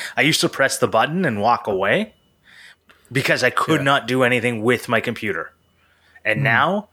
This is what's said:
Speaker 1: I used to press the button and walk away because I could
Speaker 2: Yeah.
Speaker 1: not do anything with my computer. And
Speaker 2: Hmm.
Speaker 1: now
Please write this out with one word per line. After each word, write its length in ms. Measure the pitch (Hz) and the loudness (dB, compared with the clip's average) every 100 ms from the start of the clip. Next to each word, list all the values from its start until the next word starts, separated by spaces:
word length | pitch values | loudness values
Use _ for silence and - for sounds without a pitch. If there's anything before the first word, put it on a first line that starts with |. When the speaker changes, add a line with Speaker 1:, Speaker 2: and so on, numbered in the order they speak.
| - 123 | -8 0
Speaker 1:
I 60 | |
used 180 | 143 - | 0 2
to 80 | 170 | -2
press 280 | - 131 - | 0 -2 0
the 100 | 110 | 0
button 380 | 110 131 180 160 | 2 0 0 -2
and 160 | 104 | 0
walk 260 | 110 113 110 | 0 0 0
away 460 | 95 98 165 214 _ _ _ _ - - _ _ _ _ | -2 0 0 -2 _ _ _ _ -20 -20 _ _ _ _
because 320 | 127 131 139 | -4 -2 0
I 60 | 123 | 0
could 320 | - - 156 | 0 0 0
Speaker 2:
Yeah. 40 | 139 | 2
Speaker 1:
not 220 | 139 113 | 0 0
do 160 | 131 | 2
anything 400 | 123 123 120 113 | 2 2 0 0
with 240 | 117 123 - | 0 0 0
my 140 | 113 | -2
computer. 500 | 120 110 107 85 - _ _ _ _ _ _ - 107 | -2 -6 -6 -6 -8 _ _ _ _ _ _ -6 -4
And 140 | 107 | 0
Speaker 2:
Hmm. 40 | |
Speaker 1:
now 460 | 117 120 151 202 - | 2 2 2 0 -4